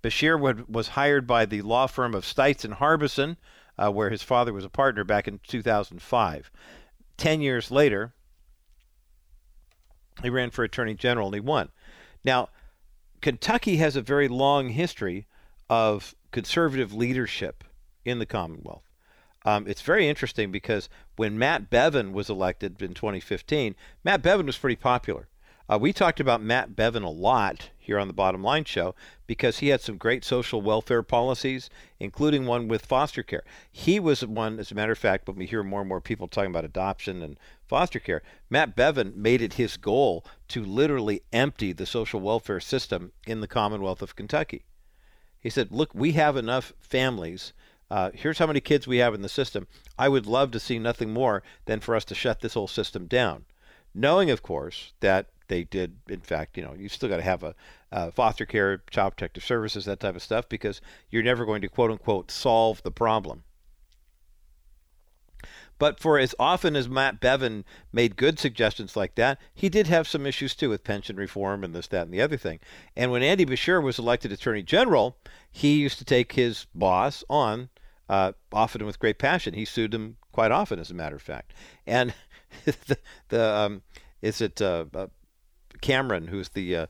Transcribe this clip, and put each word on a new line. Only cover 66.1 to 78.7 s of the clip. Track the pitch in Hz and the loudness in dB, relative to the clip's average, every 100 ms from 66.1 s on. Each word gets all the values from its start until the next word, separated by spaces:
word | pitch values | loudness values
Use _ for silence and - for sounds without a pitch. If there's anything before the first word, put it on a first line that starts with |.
| 147 | 4
as | 131 - | 4 2
often | 131 180 180 147 | 2 2 2 0
as | 123 | -2
Matt | 131 135 104 | 0 0 2
Bevin | 127 135 131 107 95 - - | 2 4 0 -4 -12 -20 -6
made | 113 120 98 | 0 0 4
good | 135 156 | 0 2
suggestions | 147 113 110 - 101 - | -4 2 0 0 -8 -4
like | 92 - | -4 2
that, | 123 139 - | 2 0 -8
he | - 196 | -4 0
did | 190 170 | 2 4
have | 170 156 | 4 2
some | 156 139 | -2 -4
issues, | 131 139 - | -4 -6 -2
too, | 143 | -2
with | 104 - | -2 -4
pension | 101 - 98 | -6 -6 -8
reform | 98 101 98 101 | -8 -4 -4 -4
and | 95 85 | -6 -8
this, | 85 | -4
that, | 95 | -4
and | 82 | -2
the | 90 | 0
other | 143 147 | 0 0
thing. | 98 80 - - - - | -6 -8 -16 -20 -16 -4
And | 127 | 0
when | 123 | 2
Andy | 135 190 156 | 2 4 2
Beshear | 127 - 180 | 2 2 2
was | 139 120 | 2 -2
elected | 117 123 113 | 0 0 0
Attorney | 101 - 107 | -4 -2 -4
General, | 90 175 254 147 110 - - - _ | 2 2 4 4 2 -2 -20 -20 _
he | - 147 147 | 0 4 4
used | 143 - | 2 -4
to | - | 2
take | 127 123 | 2 2
his | - 120 110 - | 2 0 0 -12
boss | 82 98 92 127 - - | 0 2 4 2 -2 -2
on, | 143 120 110 127 _ - _ - | 0 0 -2 -8 _ -20 _ -2
uh, | 98 95 - _ | 2 2 -2 _
often | 104 113 | 0 0